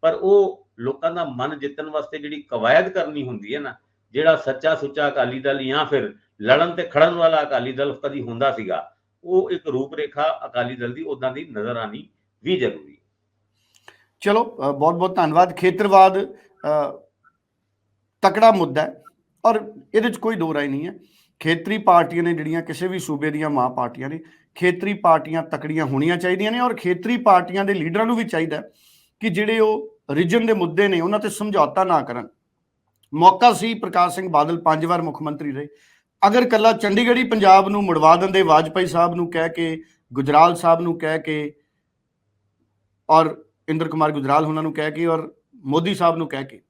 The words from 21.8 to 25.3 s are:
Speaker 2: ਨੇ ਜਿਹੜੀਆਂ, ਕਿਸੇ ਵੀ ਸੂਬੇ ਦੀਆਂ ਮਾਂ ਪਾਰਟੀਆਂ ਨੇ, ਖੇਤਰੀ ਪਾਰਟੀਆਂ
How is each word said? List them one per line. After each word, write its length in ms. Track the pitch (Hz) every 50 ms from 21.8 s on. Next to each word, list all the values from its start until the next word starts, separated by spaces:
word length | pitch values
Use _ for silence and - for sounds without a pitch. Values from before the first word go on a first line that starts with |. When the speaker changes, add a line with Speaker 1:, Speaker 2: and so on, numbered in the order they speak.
| 208 196 180 175 165 135 170 170 170
Speaker 2:
ਨੇ 100 | 170 170
ਜਿਹੜੀਆਂ, 280 | 165 151 156 160 170
ਕਿਸੇ 260 | 165 165 156 - 180 185
ਵੀ 120 | 185 185
ਸੂਬੇ 320 | - - 151 139 147 156
ਦੀਆਂ 180 | 147 151 156 151
ਮਾਂ 200 | 147 135 123 120
ਪਾਰਟੀਆਂ 400 | 127 - 123 120 123 127 131 139
ਨੇ, 100 | 156 160 160 _ _ _ _ _ _
ਖੇਤਰੀ 380 | - 175 180 175 180 185 196 208
ਪਾਰਟੀਆਂ 500 | 202 - 175 165 156 156 -